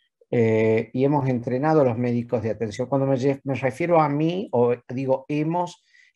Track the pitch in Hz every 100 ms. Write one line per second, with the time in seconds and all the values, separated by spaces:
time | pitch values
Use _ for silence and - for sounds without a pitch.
0 | _ _ _ 123 113 110 110 110 117 127
1 | 139 151 135 123 120 127 151 156 131 117
2 | 123 120 117 120 110 104 113 104 123 139
3 | 135 135 139 139 135 127 131 127 170 170
4 | 151 143 160 175 226 120 120 120 - 127
5 | 131 131 - 147 151 175 170 - _ _
6 | _